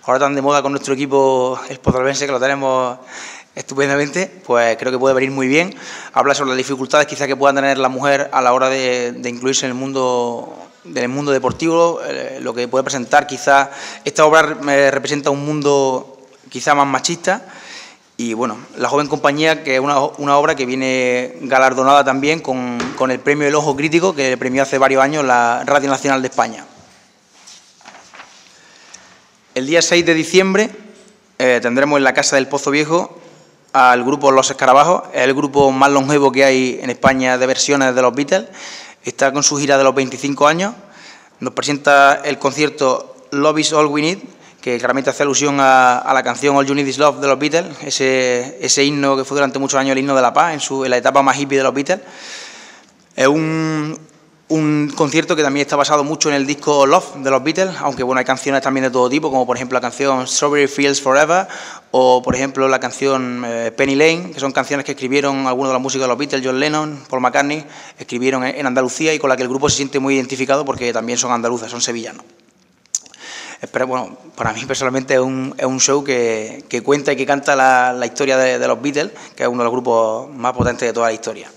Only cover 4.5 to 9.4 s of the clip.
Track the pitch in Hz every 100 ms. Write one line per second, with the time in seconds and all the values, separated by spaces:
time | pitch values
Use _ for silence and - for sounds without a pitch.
4.5 | 120 117 110 127 127 135 131 135 139 131
5.5 | 147 180 - - - - - 131 139 139
6.5 | 127 127 135 127 151 147 131 139 135 139
7.5 | 139 139 135 131 127 143 139 139 131 127
8.5 | 127 131 131 127 123 120 123 123 120